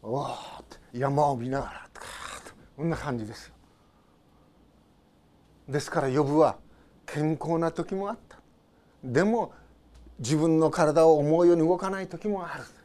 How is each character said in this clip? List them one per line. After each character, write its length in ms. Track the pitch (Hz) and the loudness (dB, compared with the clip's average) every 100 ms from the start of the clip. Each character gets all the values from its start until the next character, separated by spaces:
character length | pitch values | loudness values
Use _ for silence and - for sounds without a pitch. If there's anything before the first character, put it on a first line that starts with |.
「お 220 | 107 127 | -4 -6
ー」 360 | 143 - - - | -6 -10 -14 -18
っ 20 | |
て、 140 | - - - | -20 -20 -16
山 360 | 123 139 139 147 | -4 -2 2 2
を 80 | 131 | 0
見 120 | 120 | -4
な 120 | 135 | -6
が 60 | 123 | -6
ら 240 | - - | -12 -18
と 80 | - | -20
か、 60 | - - - - - - - - | -18 -16 -14 -16 -18 -20 -20 -8
こ 80 | |
ん 60 | 160 | -4
な 60 | 156 | -4
感 220 | 147 123 | -4 -6
じ 80 | 107 | -8
で 80 | |
す 120 | 113 - | -12 -20
よ。 80 | - _ _ _ _ _ _ _ _ _ _ _ _ _ _ _ _ _ _ _ _ - | -20 _ _ _ _ _ _ _ _ _ _ _ _ _ _ _ _ _ _ _ _ -6
で 120 | 139 | -6
す 100 | - | -2
か 120 | 170 | -2
ら、 60 | 139 | 0
ヨ 160 | 131 | 0
ブ 140 | 139 151 | 2 4
は 180 | 147 - - - - _ - | 4 2 -14 -20 -20 _ -10
健 300 | 151 151 160 | -4 -2 -2
康 200 | 151 165 | -2 -2
な 140 | 165 | -2
時 220 | 165 170 | -4 -6
も 140 | 190 202 | -6 -6
あ 40 | |
っ 60 | 233 - | -10 -14
た。 100 | - _ _ _ _ _ _ | -20 _ _ _ _ _ _
で 220 | 131 123 | -2 0
も、 280 | 196 233 175 - - - _ - - - | 2 0 -4 -10 -20 -20 _ -20 -20 -12
自 180 | 117 156 | -2 0
分 240 | 165 160 | 4 4
の 100 | 160 | 2
体 360 | - 156 151 160 | 4 2 6 8
を 120 | 156 | 6
思 220 | 147 160 | 4 4
う 60 | 175 | 6
よ 80 | |
う 20 | 170 | 6
に 100 | 160 | 4
動 100 | 180 | 2
か 140 | 190 | -2
な 100 | 190 | -6
い 80 | 190 | -8
時 200 | 170 214 | -8 -6
も 180 | 202 170 | -6 -6
あ 100 | 151 | -12
る。 80 | 120 - | -14 -20